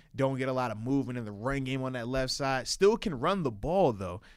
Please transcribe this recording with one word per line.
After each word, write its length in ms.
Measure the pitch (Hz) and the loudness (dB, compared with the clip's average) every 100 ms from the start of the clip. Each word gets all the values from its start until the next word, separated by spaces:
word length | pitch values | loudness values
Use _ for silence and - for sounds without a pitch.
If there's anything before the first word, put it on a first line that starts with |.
| - 113 | -12 0
don't 200 | 135 135 | 0 0
get 120 | 131 | -2
a 40 | |
lot 200 | 131 123 | 0 -2
of 60 | 107 | -4
movement 380 | 117 139 123 123 | 0 0 0 -4
in 80 | |
the 60 | 110 | -8
run 320 | 101 117 139 | -6 -4 -2
game 180 | 135 135 | -2 -2
on 80 | 131 | -4
that 160 | 127 117 | -4 -2
left 240 | 131 131 | -2 -2
side. 340 | - 139 131 117 | -2 -2 -2 -2
Still 300 | - 196 220 | 4 6 6
can 240 | 226 139 | 0 0
run 240 | 147 196 | 0 2
the 80 | 143 | 0
ball, 400 | 104 120 185 165 | -2 -2 4 4
though. 280 | 104 92 90 - | 2 -4 -8 -12